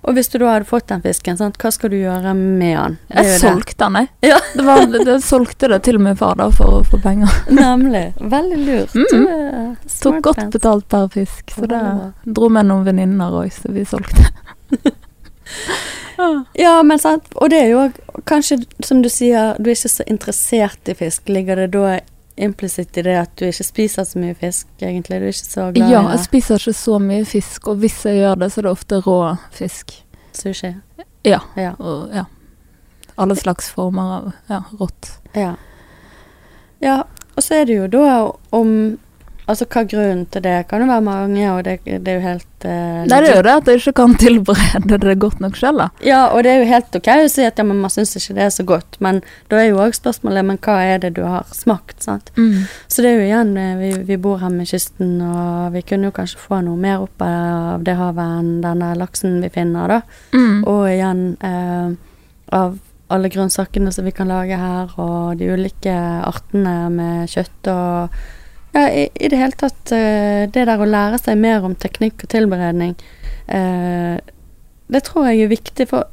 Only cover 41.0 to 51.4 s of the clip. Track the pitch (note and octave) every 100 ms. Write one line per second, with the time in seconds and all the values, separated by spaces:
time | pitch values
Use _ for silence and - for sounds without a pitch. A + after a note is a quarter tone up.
41 | G#3+ G3 G3 G3+ G3+ F#3 F#3 F#3 - F#3+
42 | F#3 F#3 F#3 F3 - - F#3 F3 E3+ E3+
43 | E3+ B3+ D#4 G#3 G3 C#4+ C#4+ A#3+ C4 C4
44 | A#3+ A#3+ A#3 A#3 G3 G3 G3+ G#3+ G3 G#3
45 | G3 F#3+ G#3 - F#3+ - B3+ D4+ E3 -
46 | - C4 B3+ A3+ A#3+ C4 A#3 A#3+ A#3+ F3+
47 | G3 C4+ D4+ D4 A#3+ A3+ G#3+ G3+ G3 G3
48 | G#3 F#3+ - G3 G3+ - F#3 E3+ - -
49 | F#3+ F#3+ - - _ G#3+ A3 G3 G#3+ A3+
50 | - A#3 A3+ F#3+ F#3+ G3 - G3+ F#3 F#3
51 | F3+ F3 F3 F3+